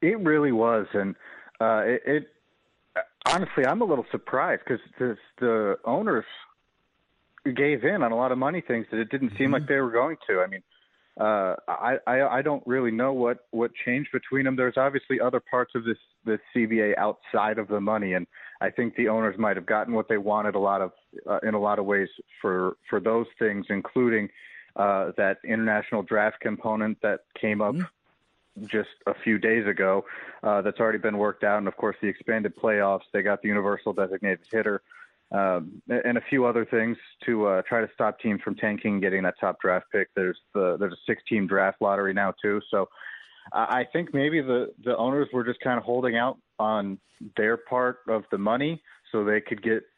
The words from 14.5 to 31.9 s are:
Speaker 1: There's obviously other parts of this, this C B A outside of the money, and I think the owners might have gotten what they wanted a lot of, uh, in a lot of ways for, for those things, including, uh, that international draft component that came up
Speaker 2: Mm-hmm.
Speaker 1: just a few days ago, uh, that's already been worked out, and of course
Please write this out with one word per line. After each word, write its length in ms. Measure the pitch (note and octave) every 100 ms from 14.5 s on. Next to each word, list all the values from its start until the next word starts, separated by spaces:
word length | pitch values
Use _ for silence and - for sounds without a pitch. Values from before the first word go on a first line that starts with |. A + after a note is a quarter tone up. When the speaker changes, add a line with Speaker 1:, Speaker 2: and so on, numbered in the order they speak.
| C3
Speaker 1:
There's 220 | B2+ A#2+
obviously 420 | C3+ C#3 - C3
other 200 | B2 B2+
parts 320 | - B2+ B2 B2
of 80 |
this, 140 | A2+ A2 _ _ A2+
this 140 | G#2+ -
C 120 | B2 A2
B 140 | A2
A 160 | G#2 G2+
outside 600 | G#2 - - A2+ G#2 G#2+
of 100 | G#2
the 140 | G#2
money, 320 | G2+ A2 G2+
and 120 | F#2 F2 - - -
I 80 | G2
think 260 | - A#2 -
the 140 | A#2
owners 280 | A2 A2 F#2+
might 200 | A2 F#2+
have 80 | F2
gotten 280 | G#2+ G#2+
what 140 | A#2 G#2+
they 100 | G#2+
wanted 380 | G2+ G#2+ G#2 G2+
a 40 |
lot 220 | G2 G2
of, 100 | F#2 - _ - -
uh, 100 | G2+
in 100 | A2 G#2+
a 40 |
lot 180 | G#2 G#2
of 60 | G2
ways 240 | G2+ F#2+ - - -
for, 360 | G#2 F#2 F#2 - -
for 100 | A2
those 280 | F#2+ A2+ A2+ -
things, 280 | A2 G2+ F#2
including, 600 | G2 - - A#2+ A2+ G2+ - - - - -
uh, 360 | G2+ G2 F#2 F#2
that 200 | G2 G2
international 600 | - A2 A2 G#2+ G#2+ A2
draft 360 | F#2 A2 G#2+ -
component 600 | A#2 G#2+ A2+ A2 G#2+ G#2+
that 200 | G#2+ G2 _ -
came 220 | A2+ G#2
up 140 | G#2 C#3+
Speaker 2:
Mm-hmm. 880 | F3+ _ _ _ _ _ _ - G#2
Speaker 1:
just 220 | A2 G2+ - -
a 60 | -
few 140 | - G#2+
days 260 | A2 A2+ G#2
ago, 380 | G2+ F#2+ G2 - - - -
uh, 180 | A2 G2+
that's 180 | G2 -
already 180 | A2+ A2
been 180 | A2 G#2
worked 260 | G#2 G2
out, 140 | G#2 G#2
and 80 | G2
of 80 | -
course 180 | A2+